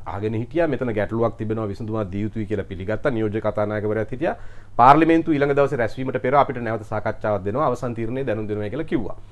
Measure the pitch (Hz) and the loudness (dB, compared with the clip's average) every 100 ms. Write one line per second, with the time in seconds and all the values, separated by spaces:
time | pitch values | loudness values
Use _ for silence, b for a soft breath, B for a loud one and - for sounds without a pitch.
0 | - 95 107 110 117 165 165 131 123 104 | -8 -6 -4 -4 -2 0 0 0 -2 -2
1 | 101 113 113 - 110 113 107 98 110 110 | 0 0 0 -2 -4 -4 -4 -6 -4 -4
2 | 98 98 104 110 101 101 92 90 95 107 | -2 -2 -4 -4 -4 -4 -4 -6 -4 -2
3 | 147 113 107 107 107 104 104 107 104 107 | 0 0 0 0 -2 -2 -2 -2 -2 -2
4 | 107 123 170 - b b b - 123 147 | -2 -2 -4 -4 b b b 6 8 10
5 | 160 165 165 143 143 139 139 139 110 - | 8 4 4 2 4 4 2 2 -2 -2
6 | 131 - - 143 131 123 117 110 104 107 | -4 -2 4 4 4 0 -2 -4 -4 -4
7 | 110 104 110 104 98 120 156 - 127 117 | -2 -2 0 0 0 0 0 0 -4 -4
8 | 113 131 135 107 104 104 104 135 160 151 | -4 -2 -2 -2 -2 -4 -4 -6 -4 -2
9 | 101 - b | -4 -8 b